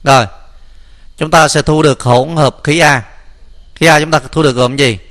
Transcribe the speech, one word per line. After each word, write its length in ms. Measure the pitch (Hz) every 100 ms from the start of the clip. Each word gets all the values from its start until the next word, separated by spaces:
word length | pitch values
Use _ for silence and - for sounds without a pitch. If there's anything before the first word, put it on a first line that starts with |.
Rồi, 220 | 139 135 104 - - - - - - - - -
chúng 140 | 156
ta 180 | 165 151
sẽ 140 | 151
thu 200 | 143 156
được 200 | 156 131
hỗn 340 | 123 120 143 165
hợp 200 | 135 -
khí 140 | - 156
A. 240 | 151 131 107 - - - - - -
Khí 120 | - 160
A 140 | 151
chúng 100 | 156
ta 100 | 151 127
thu 100 | 156
được 140 | 147 123
gồm 200 | 123 139
gì? 220 | 135 98 -